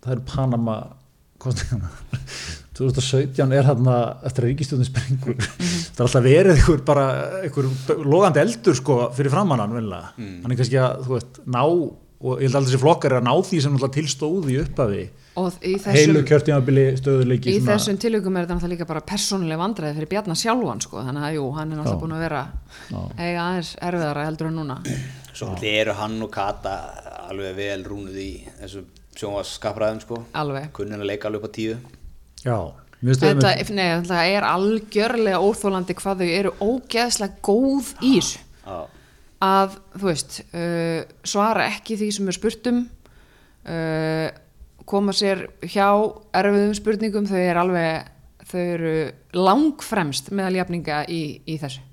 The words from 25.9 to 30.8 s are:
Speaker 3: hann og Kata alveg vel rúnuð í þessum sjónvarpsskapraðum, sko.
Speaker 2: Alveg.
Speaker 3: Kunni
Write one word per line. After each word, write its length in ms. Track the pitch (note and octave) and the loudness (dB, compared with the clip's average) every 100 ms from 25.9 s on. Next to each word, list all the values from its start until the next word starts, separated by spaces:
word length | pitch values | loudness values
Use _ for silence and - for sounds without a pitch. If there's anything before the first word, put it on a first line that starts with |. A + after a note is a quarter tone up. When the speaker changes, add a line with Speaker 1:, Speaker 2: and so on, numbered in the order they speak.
| G2+ | 0
Speaker 3:
hann 220 | G#2+ A2 | -4 -4
og 120 | G#2+ | -6
Kata 440 | - G2 G2+ G2 F#2+ D2 - - - | -4 -4 -4 -6 -8 -10 -16 -16 -16
alveg 320 | - G2 G2 F#2 | -12 -10 -8 -6
vel 300 | G2+ G2 F#2+ | -6 -6 -8
rúnuð 340 | G2+ G2 F#2+ | -10 -10 -10
í 100 | G2 - - | -10 -12 -16
þessum 320 | - G2 G2 F2+ - - | -18 -16 -16 -16 -20 -20
sjónvarpsskapraðum, 880 | - G#2 G2+ F#2 - A2 G#2 G#2+ A2 | -10 -6 -6 -6 -6 -6 -2 -2 -2
sko. 200 | - A#2 A#2 | -8 -12 -8
Speaker 2:
Alveg. 360 | D3+ D3 C3+ D3+ | -6 -6 -6 -10
Speaker 3:
Kunni 200 | - | -10